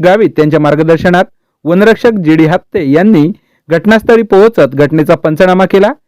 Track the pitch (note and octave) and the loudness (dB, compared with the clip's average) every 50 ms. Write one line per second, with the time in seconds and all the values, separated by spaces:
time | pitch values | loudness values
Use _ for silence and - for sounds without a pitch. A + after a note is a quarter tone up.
0 | D#3+ F3+ F#3+ A3 G#3+ D3+ - - D3+ D3+ D3 D3+ D3+ D3 D3 D3+ D#3+ D#3+ E3 D#3 | -2 0 0 0 0 -2 -2 -2 -2 0 0 0 0 0 0 0 0 0 0 0
1 | - F#3 F3 F3+ F#3+ - _ _ _ _ _ _ - D3 F3 F#3+ G#3 A3+ A3 G#3+ | 0 0 0 0 -2 -4 _ _ _ _ _ _ -6 -4 -2 0 2 0 0 0
2 | - A#3+ A3+ G3+ E3+ D3+ D#3+ D#3+ D#3+ D3+ F3 F#3+ - _ - G#3 D#3+ C3+ C#3 D#3 | 0 -2 -2 -2 -2 0 0 0 0 0 -2 -4 -6 _ -8 -6 -4 -2 0 0
3 | F#3 G#3+ A3 D#3 D3 D#3+ G#3+ - _ _ _ _ _ - D#3+ E3+ - G3+ A3 A3 | 2 2 2 2 0 0 -4 -8 _ _ _ _ _ -6 -6 -4 0 0 0 0
4 | - - A#3 A3+ A3+ G#3+ - F#3+ G#3 A3+ - - D3 C#3 C#3 C3+ D3 C#3 D#3 D#3+ | 0 0 0 0 0 0 2 2 2 2 2 0 -2 -2 0 -2 -2 0 0 -2
5 | D3+ D#3+ E3+ D3+ - D#3+ D#3 C#3+ F#3+ F#3 F#3 F#3 F#3+ F3+ - G3 G3 G#3+ C#4+ - | 0 0 -2 -2 -2 -4 -2 0 0 0 2 0 0 0 0 0 0 0 -2 -6
6 | _ | _